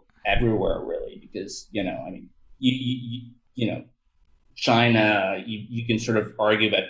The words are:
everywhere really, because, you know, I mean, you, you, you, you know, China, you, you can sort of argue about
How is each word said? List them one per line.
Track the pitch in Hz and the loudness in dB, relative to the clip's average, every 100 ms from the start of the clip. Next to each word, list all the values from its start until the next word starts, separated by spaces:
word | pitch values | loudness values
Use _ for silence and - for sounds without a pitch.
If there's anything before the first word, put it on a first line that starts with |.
| _ _ 104 | _ _ 0
everywhere | 101 117 104 90 87 | 2 4 2 2 -2
really, | - - - - | -4 -6 -8 -12
because, | - 95 101 - - | -12 -10 -10 -12 -8
you | 104 | -6
know, | 92 64 71 | -4 -6 -10
I | |
mean, | - - _ - - | -14 -16 _ -20 -4
you, | 131 | 0
you, | 127 123 127 120 | 0 -2 -4 -6
you, | 123 - - _ - | -10 -12 -20 _ -4
you | 110 | -4
know, | 82 - _ _ _ _ _ _ - | -4 -10 _ _ _ _ _ _ -4
China, | - 117 120 113 107 104 95 95 113 | 2 4 6 6 4 2 0 -4 -6
you, | 107 104 | -10 -8
you | 117 117 | -6 -2
can | 110 | 0
sort | - 110 | 0 0
of | 107 - | 0 0
argue | 107 107 107 | 2 4 4
about | 98 - | 2 -2